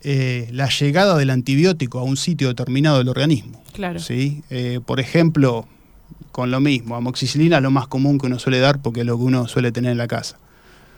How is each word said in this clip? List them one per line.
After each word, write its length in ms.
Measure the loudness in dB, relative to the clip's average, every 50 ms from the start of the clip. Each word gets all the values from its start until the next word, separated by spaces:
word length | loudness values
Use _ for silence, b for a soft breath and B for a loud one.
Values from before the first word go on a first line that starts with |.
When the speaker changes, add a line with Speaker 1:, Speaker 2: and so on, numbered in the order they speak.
Speaker 1:
eh, 460 | -6 -2 -2 0 0 -2 -4 -4 -6 -8
la 160 | -4 -4 -2 -2
llegada 480 | 0 0 0 2 4 4 4 4 4
del 140 | 4 2 2
antibiótico 720 | 0 0 0 0 2 4 4 4 2 0 -4 -6 -4 -4
a 20 |
un 140 | -4 -2 -2
sitio 320 | -2 -2 -4 -2 0 -2 -2
determinado 500 | -2 -4 -4 -2 0 2 2 4 4 4
del 100 | 2 2
organismo. 540 | 0 0 2 2 2 0 -2 -10 -20 -20 _ -18
Speaker 2:
Claro. 280 | -12 -10 -8 -8 -8 -8
Speaker 1:
¿Sí? 420 | -8 -6 -4 -2 -2 -4 -4 -8 -10 -10
Eh, 300 | -8 -6 -6 -4 -6 -6 -6
por 140 | -4 -4 -4
ejemplo, 640 | -4 0 2 4 4 4 4 4 4 4 2 -2 -6 b b b b b b b _ _ -20 -20 -20 -12
con 200 | -8 -6 -4 -2
lo 100 | 0 0
mismo, 340 | 2 2 0 0 -2 -6 -8
amoxicilina 600 | -6 -6 -6 -4 -4 -4 -2 2 2 4 4 4
es 60 | 4
lo 80 | 4 2
más 180 | 2 0 0 -2
común 300 | -2 0 2 2 2 2
que 80 | 0
uno 120 | -2 -4 -2
suele 220 | -2 0 2 4
dar 200 | 4 4 2 2
porque 200 | -2 -4 -4 -2
es 60 | -2
lo 100 | -2 0
que 80 | 0 0
uno 240 | 2 2 0 0 0
suele 240 | -2 -2 -2 0
tener 200 | -2 -2 -2 -2
en 60 | -2 -2
la 80 | -2
casa. 300 | -4 -6 -6 -6 -10 -16 _ b b b b b b b b b b b